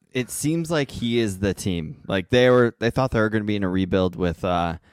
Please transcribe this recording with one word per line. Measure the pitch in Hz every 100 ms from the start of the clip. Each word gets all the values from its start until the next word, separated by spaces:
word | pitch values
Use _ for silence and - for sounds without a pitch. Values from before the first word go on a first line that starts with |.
| _
it | 127 120
seems | - 147 165 160
like | 160 139
he | - 117 117
is | 110 95
the | 101
team. | 90 104 85 80 - -
Like, | 95 90
they | 123 127
were, | 123 120 -
they | 117
thought | 131 131
they | 113
were | 110
gonna | 107
be | 104 104
in |
a | 95
rebuild | 92 92 95 92
with, | 85 90 82
uh, | 95 87 85 82 _